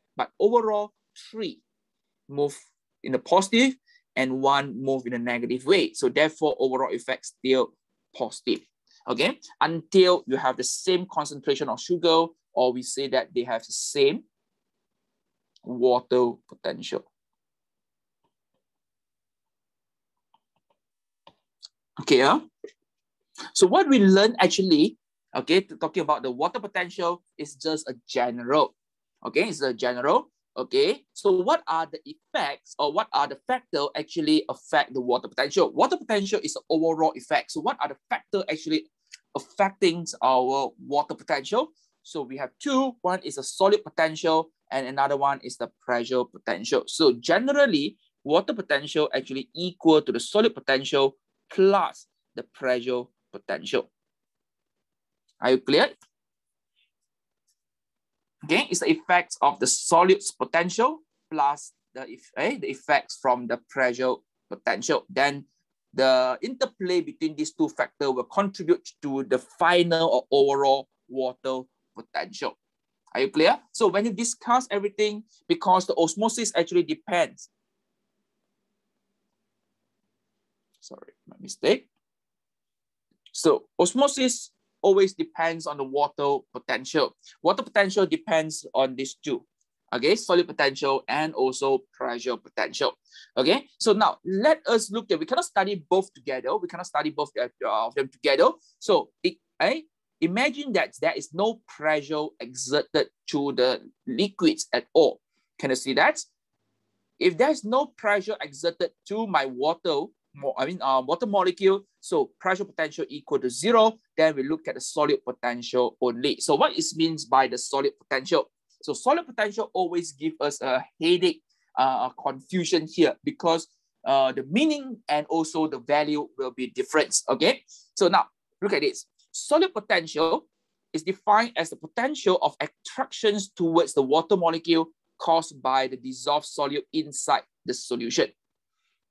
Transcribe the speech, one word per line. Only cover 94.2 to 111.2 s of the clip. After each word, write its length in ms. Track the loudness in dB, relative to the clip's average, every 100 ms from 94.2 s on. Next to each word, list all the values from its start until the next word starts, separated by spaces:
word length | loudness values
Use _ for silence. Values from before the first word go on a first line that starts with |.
let 360 | -4 0 2 2 2
us 240 | 0 0
look 200 | -6 -2
at, 80 | -4
we 80 | -2
cannot 200 | -4 -2
study 360 | -2 -2 -2 0
both 240 | 0 0
together. 420 | -6 -8 -6 -4 -4
We 120 | -4
cannot 180 | -12 -6
study 240 | -4 -4
both, 220 | -4 -6 -4
uh, 480 | -6 -6 -4 -2 -2
of 80 |
them 140 | -4 -6
together. 420 | -4 0 4 4 2 _ _
So 320 | 0 0 0 _
it, 160 | -6 -6 _ -2
eh, 220 | -2 -2 -8 _ _ _
imagine 520 | -2 0 -2 -2 -4
that 220 | -2 -2 -2
there 140 | -4
is 180 | -4 -6
no 280 | -2 -2 -2 -10
pressure 580 | -6 -2 -2 -2 -4 -6 -10
exerted 680 | -14 -12 -2 -2 0 0 -2 _ -6
to 240 | -2 -2
the 300 | 2 2 0 -6 _ -6
liquids 600 | -2 -2 2 0 0 -2
at 140 | -4 0
all. 280 | 4 4 2 _ _ _ -8
Can 120 | -4
you 60 | -2
see 180 | -2
that? 260 | 2 2 2 -6 _ _ _ _ _ _ _ _ -2
If 200 | 0 2
there's 260 | 2 0
no 220 | 0 -2 -2
pressure 500 | -4 -2 0 -2 -8
exerted 500 | -10 -8 -6 -4 -6 _ -8
to 180 | -6 -2
my 200 | 0 -2
water, 560 | -2 -2 -2 -2 -2 -4 _ _
mo-, 200 | -10 -6 -4
I 80 | -4
mean, 160 | -4
uh, 180 | 0 0
water 260 | 0 -4